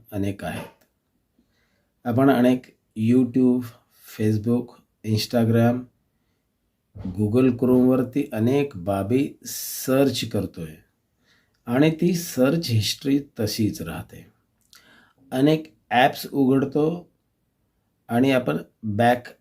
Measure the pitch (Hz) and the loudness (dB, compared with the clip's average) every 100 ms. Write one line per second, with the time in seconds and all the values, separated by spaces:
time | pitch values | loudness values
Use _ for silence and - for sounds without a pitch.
0 | - 104 98 98 87 87 - _ _ _ | -12 -6 -6 -6 -8 -10 -12 _ _ _
1 | _ _ _ _ _ _ _ _ _ _ | _ _ _ _ _ _ _ _ _ _
2 | 123 117 139 123 123 127 - _ _ - | -4 2 2 4 4 2 -4 _ _ -4
3 | 110 127 120 127 127 123 117 - _ _ | 2 4 2 2 2 2 -2 -14 _ _
4 | - - 107 107 113 120 120 - _ _ | -16 -2 0 0 0 -2 -2 -14 _ _
5 | 107 107 - 120 113 117 117 123 123 _ | -4 -2 0 0 2 4 4 0 -6 _
6 | _ _ _ _ _ _ _ _ _ - | _ _ _ _ _ _ _ _ _ -14
7 | 95 92 104 120 131 117 127 127 127 131 | -10 -4 0 2 2 2 2 4 4 2
8 | 117 143 143 110 113 143 143 92 90 98 | -2 -4 -6 -2 0 0 -2 -6 -4 -4
9 | 98 127 143 - - - - - - 131 | 0 0 -2 -6 -14 -12 -12 -8 -2 2
10 | 139 113 110 107 92 - 80 - _ _ | 2 0 -4 -4 -6 -8 -14 -14 _ _
11 | _ _ _ _ _ _ - 127 156 160 | _ _ _ _ _ _ -4 2 2 2
12 | 175 180 - 131 131 165 170 110 101 - | 0 -2 -4 0 0 0 0 -2 -2 -4
13 | 135 143 139 - 104 - 104 - 80 82 | -2 -2 -4 -6 -6 -2 -4 -4 -10 -12
14 | - - - _ _ _ _ - _ _ | -14 -18 -20 _ _ _ _ -20 _ _
15 | _ _ - 127 143 156 - _ - 117 | _ _ -8 0 2 2 -2 _ -2 2
16 | 139 - - 143 131 135 131 147 156 175 | 2 2 -6 0 2 2 2 0 -2 -2
17 | - _ _ _ _ _ _ _ _ _ | -12 _ _ _ _ _ _ _ _ _
18 | - 120 131 131 120 - - _ 110 101 | -4 0 2 2 0 -6 -8 _ -6 0
19 | 120 123 - - | 2 2 -4 -6